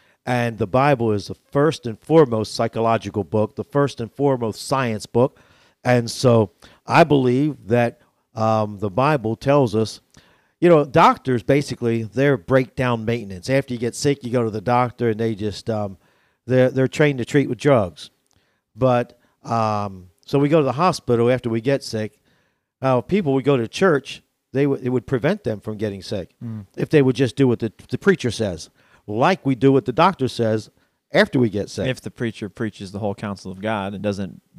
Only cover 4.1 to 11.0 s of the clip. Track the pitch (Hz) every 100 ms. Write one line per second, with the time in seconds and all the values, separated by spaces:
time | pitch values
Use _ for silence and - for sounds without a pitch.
4.1 | - 139 131 113 - - 135 123 107 -
5.1 | 117 131 _ _ _ _ _ 127 123 117
6.1 | - 127 113 101 _ - _ - 139 160
7.1 | 143 127 127 151 127 95 120 120 - _
8.1 | _ _ 113 110 110 104 101 104 92 139
9.1 | 151 110 113 135 147 123 107 110 - _
10.1 | _ _ _ _ - 160 160 143 156